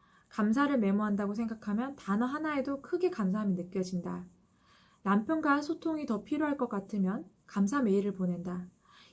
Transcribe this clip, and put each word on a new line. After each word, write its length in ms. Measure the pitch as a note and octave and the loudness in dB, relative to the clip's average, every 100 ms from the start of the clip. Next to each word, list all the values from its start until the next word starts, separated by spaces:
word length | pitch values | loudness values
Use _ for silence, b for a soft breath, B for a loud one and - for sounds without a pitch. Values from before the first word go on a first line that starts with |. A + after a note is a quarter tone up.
| b b b | b b b
감사를 480 | - G#3 A3 C#4+ C#4 | 0 2 4 4 4
메모한다고 560 | G3 G3+ G#3+ G3+ G3+ | 4 2 2 0 -2
생각하면 640 | G#3 A3+ A3 G#3 G#3 C4 C#4 | -2 -4 -6 -4 -2 -2 -6
단어 300 | - G#3 B3 | -2 0 0
하나에도 560 | D4 D#4 C#4+ C4+ C#4 | -2 -2 -2 -2 -4
크게 280 | - F4+ F4+ | -4 0 0
감사함이 440 | F4+ F#3+ G#3 G3+ | 0 0 0 0
느껴진다. 720 | F3+ F3 G3 F#3 F#3 F3+ F3+ F3+ - _ b b b b b | -2 -2 -4 -4 -4 -6 -8 -10 -18 _ b b b b b
남편과 580 | G3 G3+ A3 D#4+ D4+ C#4+ | 2 2 4 2 4 2
소통이 440 | D4 D#4+ E4 D#4 D4 | 2 -2 -2 -2 -2
더 180 | G#3 | -2
필요할 340 | - D4 D4+ C#4+ | -2 -2 0 0
것 100 | B3 | -2
같으면 580 | G3 G3 G#3 F#3 A3 - _ - | -4 -4 0 0 0 -6 _ -6
감사 340 | G3+ G3 C#4+ | 0 2 2
메일을 320 | A#3 G3 G3+ | 4 4 2
보낸다. 540 | F#3 F#3 F3 F3 F3+ F3+ - B B B | 0 -2 -2 -4 -6 -8 -14 B B B